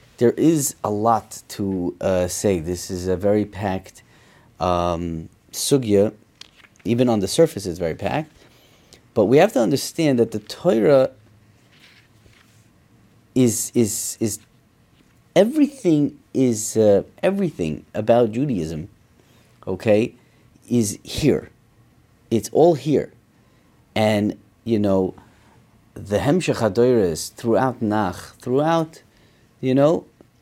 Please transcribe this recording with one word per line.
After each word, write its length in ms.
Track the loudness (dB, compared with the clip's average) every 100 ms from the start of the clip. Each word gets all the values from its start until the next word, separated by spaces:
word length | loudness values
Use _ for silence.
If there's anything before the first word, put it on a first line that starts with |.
| _ 0
there 140 | 0
is 440 | 2 2 2 -2 -6
a 60 | -6
lot 540 | -2 0 0 -4 -18 -14
to, 460 | -6 -4 -4 -4 -4
uh, 260 | -2 0 -2
say. 320 | -2 -2 0
This 300 | -4 -8 -8
is 180 | -6 -4
a 80 | -2
very 300 | 0 0 -2
packed, 560 | -6 -6 -6 -8 -20 _ _ _ _ _ -4
um, 680 | -2 0 -2 -4 -6 -8 -12 _ _
sugya. 640 | -10 0 0 2 2 2 -2 _ -20 -20 _ -20 _
Even 260 | -2 0 2
on 100 | 0
the 80 | 0
surface, 400 | 2 2 0 -8
it's 100 | -6
very 160 | -6
packed. 380 | -4 -4 -4 -6 _ _ _ _ _ _ -20 _
But 120 | 0 4
we 120 | 4
have 160 | 4
to 60 | 2
understand 580 | 0 -2 -4 -2 0 2
that 140 | 0
the 80 | -4
Torah 720 | -10 -6 -2 2 4 4 2 -4 _ _ _ _ _ _ -20 _ _ _ _ _ _ _ _ _ _ _ _ _ _ 2
is, 360 | 2 0 -2 0
is, 420 | 0 -2 -10 -6
is 200 | -6 -6 _ _ _ _ _ _ _ _ _ 2
everything 800 | 2 2 0 0 0 2 0 -4 _
is, 440 | 0 0 0 -2 2
uh, 260 | 4 4 2 -4
everything 640 | -2 0 -4 -4 -6 -6 -8
about 380 | -4 2 2 2
Judaism, 560 | -2 -4 -4 -4 -8 -12 _ _ _ _ _ _ _ -10
okay, 480 | -4 2 2 0 -8 _ _ _ _ -4
is 280 | -2 -2 -6
here. 460 | -12 -2 0 0 -4 _ _ _ _ _ _ _ -4
It's 160 | -4 0
all 220 | 4 4 2
here. 360 | 0 -2 -2 _ _ _ _ _ _ _ _
And, 460 | -2 0 0 -2 -4 _ _
you 160 | -4 0
know, 340 | 2 0 0 -6 -20 _ _ _ _ _ _
the 260 | -18 -4 -2
Hemshech 360 | 0 0 0 -2
HaDoros 800 | 0 2 2 4 2 -2 -10
throughout 480 | -8 -2 0 0 -2
Nach, 560 | -2 -2 -2 -6 -14 -14
throughout, 680 | -4 -2 0 0 -2 -10 _ _ _ _ _ _
you 160 | -2 2
know, 300 | 2 2 -6 _ _ _